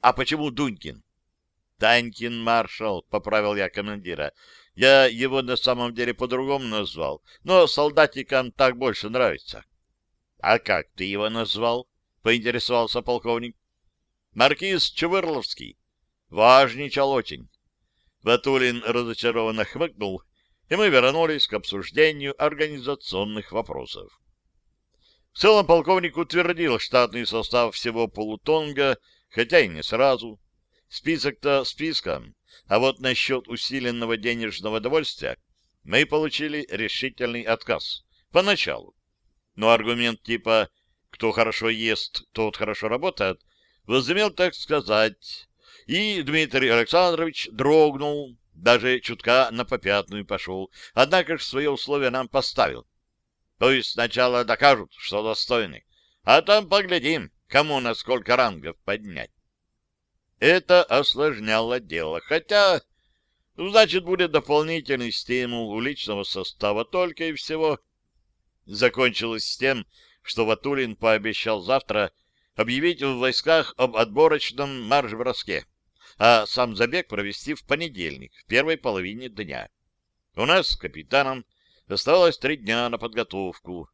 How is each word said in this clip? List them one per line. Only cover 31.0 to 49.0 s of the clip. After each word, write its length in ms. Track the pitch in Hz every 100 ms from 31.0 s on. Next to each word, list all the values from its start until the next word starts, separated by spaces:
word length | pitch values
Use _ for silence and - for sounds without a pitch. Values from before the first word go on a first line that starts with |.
| - 160 127 120 143 139 127
списком, 680 | - 160 156 - 71 55 53 _ - _
а 100 | 101
вот 220 | 131 131
насчёт 480 | 131 123 - 131 123
усиленного 720 | 117 - 135 123 120 117 113
денежного 640 | 110 117 113 90 98 110
довольствия 560 | 110 156 143 - 65 62 _ _ _ _
мы 220 | - 104 151
получили 600 | 151 156 - 151 151 143
решительный 720 | 101 107 - 131 - 123 117
отказ. 600 | 113 113 - 82 - - _ _ _
Поначалу. 640 | 165 190 202 - 64 - _ _ _ _ _ _ -
Но 160 | 110
аргумент 500 | 117 110 120 120 110
типа 460 | - 117 - 113 98 _ _ _ _
"кто 220 | - 113
хорошо 380 | 107 113 107 113
ест, 540 | 113 113 107 - - -
тот 220 | - 110 -
хорошо 320 | 107 104 110
работает" 540 | 120 175 - 95 92 _ _ _ _ -
возымел, 460 | 123 131 180 208
так 220 | - 180
сказать, 920 | - - 151 95 107 110 101 - - - _ _ - -
и 360 | 170 214 202
Дмитрий 460 | 139 156 151 135 127
Александрович 760 | 117 117 170 180 165 165 143 -
дрогнул, 840 | 110 139 156 151 135 147 147 139 120 _
даже 460 | 80 90 120 120 127